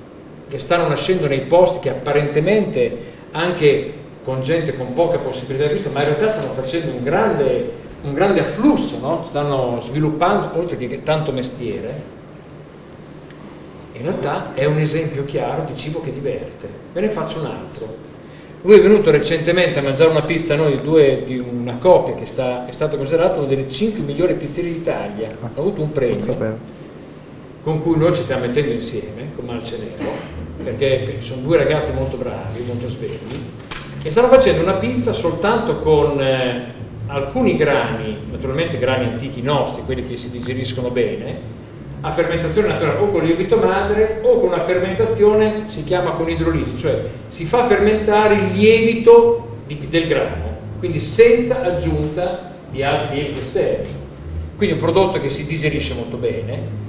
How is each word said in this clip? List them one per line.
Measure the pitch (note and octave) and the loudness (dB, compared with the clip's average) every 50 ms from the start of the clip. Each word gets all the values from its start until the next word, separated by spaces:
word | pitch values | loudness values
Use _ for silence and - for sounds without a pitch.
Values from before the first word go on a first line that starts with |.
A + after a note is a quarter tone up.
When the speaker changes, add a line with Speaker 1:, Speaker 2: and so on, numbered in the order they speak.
| - - - - - - - - - | -20 -20 -20 -20 -20 -20 -20 -20 -16
Speaker 1:
che | - C#3+ | -12 -10
stanno | C3 - - F3 E3+ E3 | -8 -2 0 0 2 2
nascendo | D3+ C#3+ C3+ - - F#3 F3 D3+ | 2 0 0 0 0 0 2 2
nei | C#3 C#3 C3 | 0 0 0
posti | C3 - - F3 F#3 - - - | 0 4 6 6 6 6 4 0
che | - C3+ | -2 -4
apparentemente, | B2+ C3+ - D3 C#3 D3 D3 C#3+ - D3+ D#3 F#3 G#3+ G#3+ G3 - - C3 A#2+ A2+ - - - - - - - - | -4 -4 -2 0 0 2 2 2 0 0 2 4 4 2 2 0 0 0 0 0 -2 -6 -12 -14 -16 -18 -16 -10
anche | - D#3 E3+ F3+ - - D3+ C#3+ B2+ G#2 - - - - - - - - - | -6 -4 -2 -2 0 4 4 4 4 4 0 -4 -10 -14 -16 -18 -18 -12 -8
con | C3 C3 C3 | -6 -4 -4
gente | C3 C#3 E3 E3+ D#3 - - | -2 0 0 0 0 -2 -4
con | C3 B2+ A#2+ B2 | -6 -6 -4 0
poca | D#3+ E3+ - - | 0 2 2 2
possibilità | C#3+ - C3 - - - C3+ C3+ C3+ D3 | 0 -2 -4 -6 -8 -6 -6 -2 0 0
di | D3 | 0
acquisto, | D3+ - - - | 0 0 -2 -2
ma | - C#3 | -2 0
in | D3+ | 0
realtà | D3+ D3 - G#3+ | 0 2 2 2
stanno | - - - - B2+ | 0 0 0 -4 -6
facendo | - C3 B2 - - E3+ D#3 C3+ | -6 -6 -4 -4 -4 -4 -4 -4
un | B2 B2 A#2+ | -4 -4 -4
grande, | C#3+ D#3+ F3+ - - - - C#3 B2+ A#2+ - - - - - - - - - - | -2 0 2 2 2 2 2 2 2 2 0 -2 -4 -8 -12 -14 -16 -16 -12 -8
un | C#3+ C#3 | -4 0
grande | D3 F#3+ G#3 F3+ D#3+ | 2 2 2 4 2
afflusso, | - - - G#3+ - D4 - - - - F3+ - | 0 -2 0 2 4 4 4 4 0 -4 -6 -6
no? | - C#3+ E3 D#3+ - | -4 -4 -4 -4 -4
Stanno | - - C#3+ D3 C#3+ C#3+ C3+ B2+ A#2+ A#2+ A#2 | -6 -4 -4 -2 -2 0 -2 -2 -2 -4 -6
sviluppando, | - - C3+ D3+ D#3 D3+ D3+ D3+ F3 F#3 G#3 G3 D#3 - - E3 | -6 -4 -2 0 0 0 0 2 2 2 2 0 0 -2 -2 -2
oltre | F3 F3 C#3+ | -2 -2 -4
che, | - B2+ | -6 -6
che | A#2 - - | -6 -8 -6
tanto | - D3+ D#3 D3+ - E3+ | -2 0 0 0 0 -2
mestiere. | C#3+ B2+ B2 - - - A#2+ A2 G2 F#2+ - A#2 C#3+ D3+ - - - - - - - - - - - - - - - - - - - - - - - - - - - - - - - - - - - - - - - | -2 -4 -4 -6 -6 -8 -6 -6 -6 -6 -6 -8 -8 -10 -12 -14 -16 -18 -18 -20 -20 -20 -20 -20 -18 -18 -20 -20 -20 -20 -20 -20 -20 -20 -18 -18 -18 -18 -18 -20 -20 -18 -18 -18 -18 -18 -18 -18 -18 -18 -18 -16 -12
In | A#2 A#2+ | -8 -6
realtà | E3 - B2+ C3 C#3+ D3+ - - - - | -6 -4 -4 -4 -4 -4 -4 -6 -6 -4
è | C3 C#3+ | 0 0
un | D3+ D3+ D3+ | 2 2 2
esempio | D#3 D3 D#3 D#3+ D#3+ - - C#3 C#3 | 2 0 0 0 -2 -2 -4 -4 -6
chiaro | C#3 - C#3 A#2+ A#2+ - - - | -4 -4 -4 -2 -2 -4 -4 -6
di | - - | -6 -8
cibo | - - D3+ D#3 E3 | -8 -8 -8 -6 -6
che | D#3+ C#3 | -6 -8
diverte. | - C#3 C#3+ C3+ G#2+ - - - - - - - - - - - - | -8 -6 -4 -4 -4 -6 -8 -10 -14 -14 -14 -14 -14 -16 -14 -10 -6
Ve | E3+ | -2
ne | G#3 G#3+ | -2 -2
faccio | G#3+ E3 D#3 - - E3 | -2 -2 -4 -6 -6 -6
un | D3+ | -6
altro. | B2 - - F#2 - - - A2+ G#2 - - - - - - - - - - - - - - - | -6 -8 -10 -12 -12 -12 -12 -12 -12 -12 -14 -16 -18 -20 -20 -20 -20 -20 -20 -20 -20 -16 0 6
Lui | F#3 G#3+ | 10 10
è | F#3+ | 10
venuto | F#3 G3 G#3+ G3+ - D#3+ | 10 10 6 6 6 6
recentemente | D3 C#3+ - - E3 D#3 D3+ E3 F3 F#3 F3 D#3 - C#3+ | 4 4 4 2 0 0 2 2 2 4 2 2 2 0
a | |
mangiare | C#3 C3+ C3+ C3+ D#3+ D#3+ | 0 0 2 4 4 4
una | D#3+ D3+ | 4 4
pizza, | D#3 D#3 E3+ D#3+ - - D3 | 0 0 -2 -2 0 0 0
noi | D3 D#3+ D3 C3+ B2 | 2 2 2 0 0
due, | C#3+ D3+ D#3+ D#3 C#3+ C3+ B2+ C3 C3 | 0 2 4 6 6 6 4 2 -2
di | C3 B2+ B2 | -4 -6 -6
una | B2 A#2+ A#2+ A#2+ A#2+ B2 A#2+ | -6 -6 -6 -6 -6 -6 -4
coppia | B2 - F#3 F3 - B2+ B2 A2+ | 2 6 6 6 6 6 2 -4
che | A2 A2+ | -6 -8
sta, | - - C3 B2+ B2 B2 B2 B2 | -8 -6 -4 -2 -2 -2 -4 -6
è | B2 | -8
stata | - - D3+ D3+ - | -6 -4 -4 -2 -2
considerata | C3+ C3+ C3+ E3 E3 F3 F#3 - D#3+ | -2 -2 0 2 4 4 2 2 0
una | C#3+ | 0
delle | B2+ C3+ C3+ C3 - | 0 0 -2 -2 -4
cinque | - - G#3 A3+ G#3 - | -4 -2 -2 -2 -2 -2
migliori | D3 C#3 C#3+ - F3 F3 - | -6 -6 -2 0 0 0 0
pizzerie | - D3+ C#3 - F3 F3 E3+ | -2 -4 -6 -6 -4 -4 -4
d'Italia. | E3 - - D#3+ C#3 - - G#2 G2+ G#2 A2 A2+ - - | -4 -4 -4 -4 -4 -4 -6 -8 -8 -8 -8 -10 -10 -10
Speaker 2:
Ah, | A#2+ A#2 - | -12 -10 -6
Speaker 1:
Ha | C3+ | -4
avuto | D3+ G3 G3+ - | -4 -2 -2 -2
un | - D3+ | -4 -4
premio | - B2 B2+ A2+ G#2+ | -2 0 0 0 0
Speaker 2:
non | G2+ | -2
sapevo. | - - A#2+ - A2+ A2 A2 A2 - - - - - - - - - - - - - - - - - - - - - | -2 -4 -4 -2 -4 -4 -6 -6 -10 -16 -16 -18 -18 -18 -18 -18 -18 -18 -18 -18 -20 -20 -20 -20 -20 -20 -16 -10 -6
Speaker 1:
con | D3+ D#3+ D3 | -4 -4 -2
cui | - E3+ D#3+ | 0 0 2
noi | D#3 D#3 F3 - | 4 4 4 2
ci | - | 2
stiamo | - - C3 A#2+ A#2+ | 0 -2 -2 -2 -2
mettendo | A#2 A#2+ D3 C#3+ C#3 | -2 0 0 0 0
insieme, | A#2+ A2+ - - - G#2+ - - - A#2 C3 D3+ - | -2 -4 -4 -6 -6 -8 -8 -8 -10 -12 -12 -12 -10
con | - A#2+ | -10 -8
Marce | A#2+ A#2+ A#2 A#2 - A#2 | -8 -8 -8 -8 -8 -8
Nero, | A2 A2 - - - - - - - - - - - - - - - - | -8 -10 -10 -8 -8 -6 -6 -6 -6 -8 -10 -10 -10 -10 -10 -10 -8 -8
perché | C3 A#2 - C3+ C3+ - G#2 G#2+ G#2+ G#2 - | -6 -4 0 0 2 2 2 0 -2 -6 -6
sono | - - B2+ B2 | -8 -8 -8 -4
due | B2+ D3+ E3+ | 0 2 4
ragazzi | D3+ C#3 - D3+ D3 - C3+ C3 | 4 4 4 2 0 0 -2 -2
molto | B2+ C3 C3+ - | -2 -2 -4 -4
bravi, | A#2+ A#2+ A#2 G#2+ - - G#2+ A2 A#2 B2 | -4 -6 -6 -6 -8 -8 -8 -8 -8 -6
molto | B2 A#2+ A#2 B2+ | -6 -6 -6 -6
svegli, | A#2+ B2 - A#2 G2+ - - - A2+ C3 D3+ A#2+ - - - - - - - - - - - - | -6 -8 -6 -8 -8 -8 -8 -10 -10 -10 -10 -10 -12 -14 -14 -14 -12 -12 -12 -12 -12 -10 -8 -4
e | D#3 | 0
stanno | D#3 A3+ B3 B3+ | 2 4 6 8
facendo | C4 B3 G#3 G3 D#3+ D#3 E3 | 8 8 8 6 4 4 2
una | F#3+ G3 | 2 0
pizza | - A#3 A#3+ - B3 B3 A#3 F#3 | 0 0 -2 0 0 0 0 0
soltanto | - - E3 D#3 D#3+ G3+ G#3 A#3 A#3 A3+ - D3 | 0 0 -2 -2 0 2 2 2 2 0 0 -2
con, | - D#3 D#3 D#3 D3 C#3+ C#3+ C#3+ C3+ | 0 2 4 4 4 4 4 2 2
eh, | C3+ C3 C3 C3 B2+ B2 A#2+ B2 B2 A#2+ - - - - - - - | 2 2 2 2 0 0 -2 -4 -6 -10 -12 -14 -14 -14 -12 -10 -8
alcuni | - C#3 C#3 C3+ - - B3+ A#3+ G3 E3 | -6 -4 -4 -4 -2 0 2 2 2 4
grani, | - D3+ C#3+ C#3 - A2+ A2+ A2+ A2 A2 G#2+ G#2+ G#2 - - | 4 4 4 2 2 0 0 -4 -4 -6 -6 -8 -8 -8 -10
naturalmente | B2 A#2 C3 C3 C3 D#3 E3+ - D#3 A#2+ | -8 -8 -6 -4 -2 -2 -2 -2 -2 0
grani | B2 B2+ B2+ B2+ B2 | 0 0 2 0 0
antichi | A2 A2+ A#2+ B2+ C3+ - A#2+ A#2+ | -2 -4 -6 -8 -8 -8 -4 -2
nostri, | C#3 D3 C#3 A#2+ - - - - | 0 0 0 0 -2 -4 -8 -6
quelli | - C3 B2 - | -6 -6 -6 -6
che | - B2 | -6 -8
si | A#2 - - | -8 -8 -8
digeriscono | B2 B2 - B2+ B2+ B2+ - - - C3+ B2 B2 | -10 -8 -6 -6 -4 -4 -4 -4 -4 -4 -4 -2
bene, | A#2+ B2 A2+ G2+ - - - - - - - - - - - - - - - - - - | 0 0 0 0 0 -4 -6 -8 -8 -10 -10 -12 -14 -14 -16 -16 -16 -16 -14 -14 -12 -8
a | - - | -6 -4
fermentazione | - E3+ E3 E3 E3+ E3 E3 D#3 - G#3+ G3+ - | 0 0 0 0 0 -2 -2 0 0 2 2 2
naturale | - - D#3+ D3 C#3 | 2 0 0 0 0
o | - G#3 G3+ | 2 2 2
con | F#3+ E3 D#3 | 2 2 2
lievito | E3 E3+ F3 F#3+ F#3+ A#3 | 2 2 2 2 2 4
madre | G#3 F#3+ F#3 F#3+ G3 G3+ G3+ G#3 G#3+ A3 G#3+ A3 - - | 4 4 4 2 2 0 2 2 2 2 2 2 2 4
o | B3+ A#3+ A#3 | 4 4 4
con | - | 4
una | F3+ - - | 2 2 0
fermentazione, | - - F3+ F3+ F3+ F#3+ F#3 - A3 - - - G#3 G#3 G#3+ G#3+ G#3+ G#3+ G#3+ G#3+ G#3+ | 0 0 0 0 0 0 0 0 0 2 2 4 6 6 6 6 4 4 2 -2 -6
si | - - D#3+ C#3+ | -6 -8 -6 -4
chiama | - F#3 F3+ F3 E3 | -2 0 0 0 0
con | D#3 - E3 | -2 -2 -2
idrolisi, | E3 E3 D#3 E3 E3 D#3+ D3 B2+ - - | -2 0 0 0 0 0 0 -2 -4 -4
cioè | - - D3+ B2 G#2+ - - - - - | -4 -2 0 0 0 -2 -6 -10 -12 -14
si | - - - E3 | -14 -10 -8 -4
fa | - A#3 B3 - | 0 2 2 4
fermentare | - G3+ F#3+ G3+ G#3+ G#3+ G#3+ G#3 G#3+ G#3 G#3+ G#3+ G#3 G3+ | 4 4 4 6 4 4 2 2 4 4 6 6 6 4
il | G3+ F#3+ F#3 F#3 | 4 2 2 2
lievito | G3 G#3 A3 A3+ A3+ A3+ A#3 A3+ A#3 - A3+ A#3 A#3 A3+ A#3 A#3 - - - - - - | 6 8 8 8 8 6 4 2 6 8 10 10 10 10 8 4 2 -2 -8 -12 -12 -12
di, | - D3 D3 C#3 | -10 -10 -10 -6
del | - D#3+ E3 D#3+ | 0 0 0 2
grano, | D#3 D3 C3 - - - - - - - - - - - - | 2 2 0 0 -2 -4 -6 -6 -8 -8 -10 -12 -12 -10 -6
quindi | - F3+ D#3 D3+ | -4 -4 -2 -2
senza | - - - - A#3 A#3 A#3 A#3 A#3+ - B3+ - | -2 2 6 8 8 8 8 6 4 2 0 0
aggiunta | - - E3+ D#3 D#3 D#3+ D3+ D3 D3+ D3+ D3+ F3 F3+ - F3+ - - - - - - - | 0 0 0 0 0 0 0 0 -2 -2 -2 -4 -4 -4 -4 -6 -10 -14 -16 -16 -16 -10
di | - C3+ | -6 -4
altri | C3+ C#3 - - - - C3+ | -2 0 0 0 -2 -2 -4
lieviti | C#3+ D3 - - - | -4 -4 -4 -4 -6
esterni. | - - - F#3 D3+ - - - - - - - - - - - - - - - - - - | -6 -4 0 0 0 0 0 -2 -4 -6 -10 -12 -12 -14 -14 -14 -12 -10 -8 -8 -8 -8 -4
Quindi | - G#3 F3+ D#3 | -2 0 0 0
è | - | 0
un | D3+ | 0
prodotto | E3 E3 F#3+ F#3+ F3+ - - | 2 4 4 4 4 2 -2
che | C#3 C3+ | -4 -4
si | - - D3 | -4 -6 -6
digerisce | - D#3+ D3+ D3 D3+ C#3+ C3+ B2+ - B2 | -6 -4 -2 -2 -2 -2 -2 -2 -4 -4
molto | A#2+ A#2 A#2+ A#2 | -6 -6 -8 -6
bene | A#2 A#2+ A2+ G#2 G#2 G#2 G#2+ G#2+ G#2+ G#2+ G#2+ - - - | -4 -4 -4 -4 -4 -6 -6 -6 -6 -8 -8 -8 -10 -10